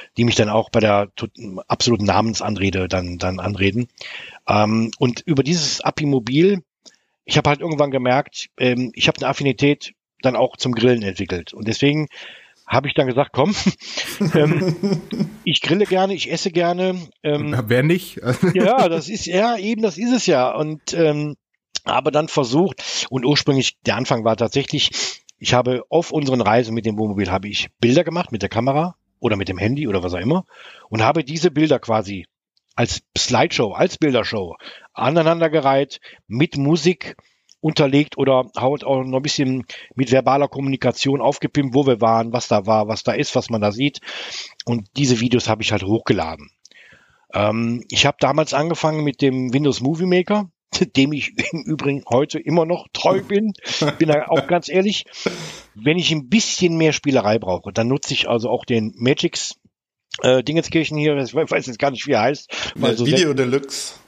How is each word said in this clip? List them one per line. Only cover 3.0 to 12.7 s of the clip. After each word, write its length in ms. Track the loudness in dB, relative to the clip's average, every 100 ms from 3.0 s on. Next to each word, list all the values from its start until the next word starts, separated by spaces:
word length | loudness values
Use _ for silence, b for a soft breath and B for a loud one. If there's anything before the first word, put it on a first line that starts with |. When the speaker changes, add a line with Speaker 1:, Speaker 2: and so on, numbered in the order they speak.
| -4 -6
Speaker 1:
dann 220 | -6 -4
anreden. 500 | -6 0 0 0 -6 B B B B B 0
Ähm, 440 | 2 2 2 0 0
und 240 | -2 -2 -2
über 180 | 0
dieses 380 | 2 0 -2 -4
Apimobil, 840 | -4 -2 0 0 2 4 4 2 -4 _ -20 b b b -2
ich 120 | 0
hab 100 | 2
halt 120 | 0
irgendwann 320 | -2 0 0
gemerkt, 580 | 2 2 2 0 -8 -14 -2
ähm, 340 | 0 0 -2 0
ich 120 | 0
hab 100 | 0
eine 100 | -2
Affinität 640 | 0 0 2 2 2 -4 _ _ _
dann 140 | -2 2
auch 220 | 0 0
zum 140 | -2
Grillen 320 | 2 4 4
entwickelt. 500 | 0 -6 -6 -6 -8
Und 140 | -10 -6
deswegen 400 | 0 2 2 -4 B B B B B
hab 200 | -2